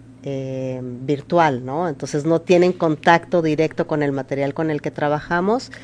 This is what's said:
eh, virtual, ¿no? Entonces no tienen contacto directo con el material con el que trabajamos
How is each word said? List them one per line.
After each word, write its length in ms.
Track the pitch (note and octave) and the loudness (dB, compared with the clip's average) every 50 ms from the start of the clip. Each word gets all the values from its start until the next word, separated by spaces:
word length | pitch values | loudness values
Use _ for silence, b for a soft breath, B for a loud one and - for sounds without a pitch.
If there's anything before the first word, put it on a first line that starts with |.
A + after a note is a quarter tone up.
| - - - - - | -20 -20 -20 -14 -10
eh, 540 | C3+ C#3 C3+ C3+ C3 C3 C3 C3 C3 C3 B2+ B2+ | -8 -8 -6 -6 -6 -6 -6 -6 -6 -6 -8 -8
virtual, 840 | B2+ B2 A#2+ C3 C3+ D3 C3+ C3+ - F3 F3 E3 D#3 C3+ A#2+ B2+ | -10 -10 -8 -2 -2 -2 -2 -2 0 2 4 4 4 2 0 -4
¿no? 200 | B2+ C3 D#3 F3+ | -6 -4 -4 -4
Entonces 380 | F3 C#3+ - - C#3 - D3+ C#3+ | -4 -4 -6 -8 -6 -4 -4 0
no 160 | D#3+ E3 D#3+ | 2 0 0
tienen 320 | E3 - F#3 F3 F3+ F3+ F3+ | 4 4 4 6 6 4 2
contacto 720 | F3+ F3+ E3 D#3 D3 - F#3 E3+ E3 E3 - - F3 D#3+ | 2 0 0 0 2 4 4 4 4 4 0 0 0 2
directo 440 | D#3 D3+ D3 D#3+ D#3 - - E3 | 2 2 2 0 0 0 -4 -4
con 160 | - D#3+ D3+ D3 | -2 -2 -2 0
el 80 | C#3+ | -2
material 440 | C#3 C3 C3 - C#3+ C3+ C#3 C#3 C#3 | -2 -4 -4 -4 -4 -2 -2 -4 -2
con 160 | - D#3+ D#3+ | -2 -2 -2
el 100 | D3+ D3 | -2 -4
que 100 | - D3+ | -4 -6
trabajamos 800 | - - D3+ D3 D3 D3+ - - F3 F3 F3+ G3 A3 C4 - - B B | -6 -2 -2 0 0 -2 -2 -2 -2 0 2 2 0 0 -2 -8 B B